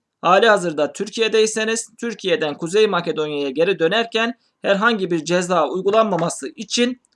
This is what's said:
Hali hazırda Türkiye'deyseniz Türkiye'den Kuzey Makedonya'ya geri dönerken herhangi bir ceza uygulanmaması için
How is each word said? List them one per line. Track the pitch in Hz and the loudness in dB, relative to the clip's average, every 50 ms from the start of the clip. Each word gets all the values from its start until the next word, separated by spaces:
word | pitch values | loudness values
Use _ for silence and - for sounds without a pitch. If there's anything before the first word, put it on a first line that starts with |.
| _ _ _ _ | _ _ _ _
Hali | - 165 180 202 220 226 | 2 4 4 6 6 6
hazırda | 208 196 175 175 156 143 151 139 - | 4 4 2 -2 -2 -2 -2 -2 -2
Türkiye'deyseniz | - 196 214 - 233 220 220 220 220 220 220 - 226 220 220 226 226 - - _ - | -6 -10 -6 -4 -2 -2 2 2 2 2 2 0 -2 -4 -4 -4 -4 -6 -10 _ -8
Türkiye'den | - 233 208 - - 185 165 151 156 151 143 - | -8 -8 -6 -6 -4 -2 0 0 0 -2 -6 -6
Kuzey | 170 165 175 214 214 202 | -6 -2 2 2 2 4
Makedonya'ya | 190 175 170 165 156 151 156 151 151 147 143 139 | 2 0 -2 -2 -2 -4 -4 -4 -4 -4 -4 -4
geri | 127 147 170 190 190 156 | 0 0 0 0 2 2
dönerken | 165 165 190 226 226 226 - 220 226 233 247 _ _ _ _ _ | 2 0 2 0 -2 -2 -2 -2 -2 -2 -4 _ _ _ _ _
herhangi | - - 196 190 214 233 233 202 190 170 | -2 0 0 2 2 0 0 0 -2 -2
bir | 175 165 147 | -2 -2 -2
ceza | 156 175 180 180 175 185 170 151 135 | 0 0 0 0 0 0 0 0 0
uygulanmaması | - 185 185 196 202 220 226 214 185 165 165 170 - - - - - | -2 -2 -2 2 2 2 2 2 0 -2 -2 -4 -4 -6 -10 -12 -12
için | - 220 - - 240 240 247 254 - _ _ _ | -12 -12 -4 -2 0 0 0 -2 -6 _ _ _